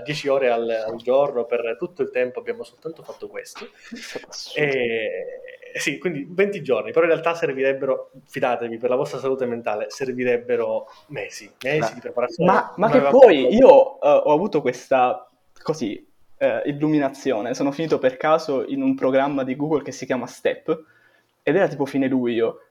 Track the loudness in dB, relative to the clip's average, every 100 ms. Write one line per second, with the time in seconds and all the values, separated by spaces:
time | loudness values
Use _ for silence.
0 | -6 -6 -2 0 2 0 -2 -4 -6 -6
1 | 0 2 2 -2 -2 -2 -4 -6 -8 -6
2 | -4 -2 -4 -4 -10 -10 -12 _ -16 -14
3 | -18 -16 -14 -14 -14 -16 -18 _ -20 -18
4 | -14 -14 -14 -16 -10 -4 -2 0 -2 -4
5 | -6 -8 -10 -14 -18 -20 -14 -8 -6 -4
6 | -6 -6 -6 -2 -2 -2 -2 -2 -2 0
7 | 2 2 -2 -2 -4 -2 -2 0 -2 -4
8 | -6 -20 -14 -4 -2 -2 -6 -4 -2 -2
9 | -2 -4 -4 -2 -4 -4 -4 -6 -6 -8
10 | -6 -4 0 0 0 -2 -2 -4 -8 -20
11 | -16 -12 -12 -14 -20 -10 -4 -2 -2 -6
12 | -10 -4 -4 2 4 4 0 -2 2 4
13 | 6 10 10 10 4 8 10 10 8 2
14 | 4 4 4 2 2 -2 -2 -4 0 2
15 | 2 0 -10 _ _ -10 -6 -4 -6 -8
16 | -16 _ -18 -2 0 0 -4 -2 0 2
17 | 0 -2 -4 -2 -4 -4 -4 -2 -2 0
18 | 0 0 0 0 0 -4 -4 -2 -2 0
19 | 2 2 0 -2 -4 -4 -2 -2 -4 -10
20 | -6 -6 -8 -4 -4 -4 -4 -6 -8 _
21 | _ _ _ _ -2 0 0 -2 -4 -2
22 | 0 0 0 0 -2 -4 _